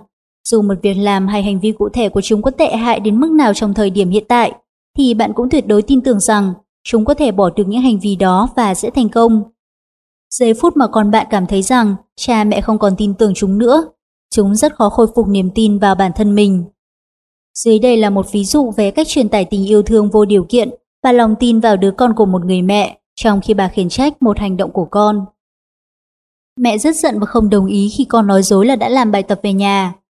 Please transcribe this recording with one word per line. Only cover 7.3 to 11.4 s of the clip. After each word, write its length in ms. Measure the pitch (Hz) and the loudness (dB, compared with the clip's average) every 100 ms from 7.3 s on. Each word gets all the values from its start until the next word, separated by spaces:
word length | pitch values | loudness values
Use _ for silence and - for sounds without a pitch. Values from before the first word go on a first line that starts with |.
bỏ 180 | 196 185 | 0 0
được 140 | - 196 | 0 -2
những 160 | 233 | 0
hành 160 | 254 208 | 0 0
vi 180 | 202 190 | -2 0
đó 320 | 190 185 247 - | 0 2 0 -2
và 180 | 214 | -2
sẽ 160 | 185 214 | -2 -4
thành 180 | 269 214 | -2 0
công. 340 | 226 233 220 202 _ _ _ _ _ _ _ - | 2 2 2 -2 _ _ _ _ _ _ _ -10
Giây 240 | - 233 | -2 0
phút 220 | 226 349 302 | 0 0 0
mà 100 | 233 | 0
con 240 | 220 208 | 0 2
bạn 160 | 214 - | 0 0
cảm 160 | 202 | -2